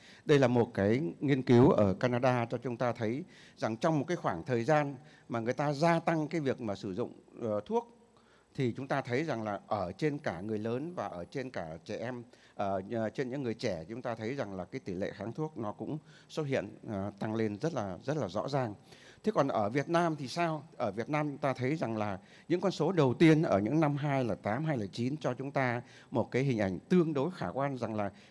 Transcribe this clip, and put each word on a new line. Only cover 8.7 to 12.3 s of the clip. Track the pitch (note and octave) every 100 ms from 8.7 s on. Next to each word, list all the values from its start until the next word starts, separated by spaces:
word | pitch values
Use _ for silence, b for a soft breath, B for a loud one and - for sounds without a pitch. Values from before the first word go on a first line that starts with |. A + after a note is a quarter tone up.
| G#2+
chúng | C#3
ta | C#3+
thấy | B2+ A#2+
rằng | D#3+ A#2
là | G#2+ G2 -
ở | G#2+ F2+
trên | F#2 D#3 C#3
cả | A#2+ E2
người | G#2 G#2+
lớn | A2+ B2 D#3+ F3+
và | G2+
ở | F2 F2
trên | C#3 B2+
cả | A#2+ E2 E2 -
trẻ | F#2+
em, | A#2 B2 A#2